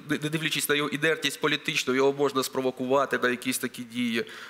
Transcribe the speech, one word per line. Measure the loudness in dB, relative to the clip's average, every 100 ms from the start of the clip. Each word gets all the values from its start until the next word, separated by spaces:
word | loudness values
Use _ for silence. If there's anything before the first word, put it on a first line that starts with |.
| -2
не, | -2
не | -2
дивлячись | -2 -2 -2 0
на |
його | 0 0
інертність | 0 0 2 -2 0
політичну, | 0 0 -2 -2 2
його | 4 4
можна | 4 2 0
спровокувати | -2 -2 -2 -2 2 2 2 2
на | 2
якісь | 2 -2 -4
такі | -4 -8
дії, | -8 -2 0 0 -2 -8